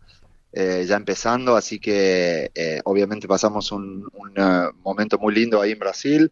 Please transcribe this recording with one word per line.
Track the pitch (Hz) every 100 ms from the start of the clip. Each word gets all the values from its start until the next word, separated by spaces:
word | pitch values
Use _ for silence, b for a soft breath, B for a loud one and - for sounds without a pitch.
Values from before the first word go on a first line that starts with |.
| b b b b _ -
eh, | 95 92 90
ya |
empezando, | 101 101 95 113 120 127 113
así | - 107
que, | - 101 95 92 87 82 65
eh, | - 82 78
obviamente | - 98 101 107 98
pasamos | 95 107 104 98
un, | 104 98 95 101
un, | 101 101 98
eh, | 95 90 87 -
momento | 98 98 107 101
muy | 107
lindo | 104 117 110
ahí | 101
en | 107
Brasil, | 98 95 139 151 160